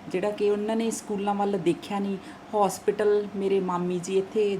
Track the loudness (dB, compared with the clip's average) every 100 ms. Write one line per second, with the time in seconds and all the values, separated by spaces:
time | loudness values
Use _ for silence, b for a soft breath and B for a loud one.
0 | -6 -2 -2 0 2 2 0 0 0 -2
1 | -4 -2 0 0 0 2 2 0 -2 -4
2 | -2 -4 B B -4 2 2 2 0 2
3 | 4 4 2 -2 0 2 0 0 0 -2
4 | 0 0 0 2 2 0